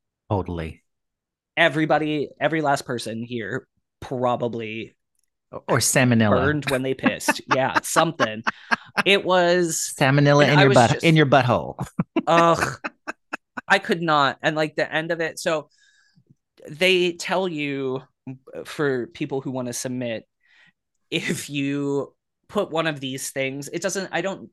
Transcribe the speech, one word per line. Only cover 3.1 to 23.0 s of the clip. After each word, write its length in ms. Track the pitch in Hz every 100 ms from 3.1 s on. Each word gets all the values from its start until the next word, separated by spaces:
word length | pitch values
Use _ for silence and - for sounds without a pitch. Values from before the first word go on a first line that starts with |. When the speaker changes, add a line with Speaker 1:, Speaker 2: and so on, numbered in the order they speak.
| 113
Speaker 2:
here 460 | 117 117 98 127 - _ _ _
probably 920 | - 127 123 120 120 113 110 113 104 _ _ _ _ _ _ - -
Speaker 1:
Or 100 | 139
salmonella. 760 | - 147 123 113 110 - 147
Speaker 2:
burned 100 | 151 139
when 160 | 131
they 120 | 131
pissed. 460 | 135 - - - -
Speaker 1:
<laughs> 40 | -
Speaker 2:
Yeah, 320 | 294 131 -
something. 600 | - - 165 147 - 110 - - - 233 - -
It 200 | 190 196
was 680 | 170 185 175 180 175 156 - -
Speaker 1:
Salmonella 480 | 135 143 143 143 143
Speaker 2:
and 60 |
Speaker 1:
in 60 | 147
Speaker 2:
I 20 |
Speaker 1:
your 80 | 135
Speaker 2:
was 100 | 131
Speaker 1:
butt, 140 | 117
Speaker 2:
just 120 | 151
Speaker 1:
in 120 | 170 160
your 100 | 143
butthole. 600 | 139 123 98 64 - 180 -
<laughs> 240 | - 330 -
Speaker 2:
Ugh. 540 | 165 170 165 131 127 - - - - _ - _ - -
I 100 | 196
could 240 | - 180
not. 360 | 165 151 135 -
And, 140 | 151 156
like, 200 | 156 160
the 160 | 151
end 180 | 151 165
of 100 | 165
it, 180 | 160 -
so 320 | 180 156 - _ _ _ _ _ _ _ _ _ -
they 440 | 147 185 185 175
tell 340 | 175 - 185 190
you, 540 | 151 143 139 131 127 - _ - 131 - 82 -
for 420 | - 143 131 110
people 320 | - 143 139
who 80 | 139
wanna 220 | 127 123
submit, 520 | 120 131 127 120 110 - _ _ _ _ _ _ _ _
if 400 | 165 180 151 -
you 640 | 143 139 143 143 139 127 _ _ _ _
put 220 | 208 185
one 160 | 165 160
of 120 | 147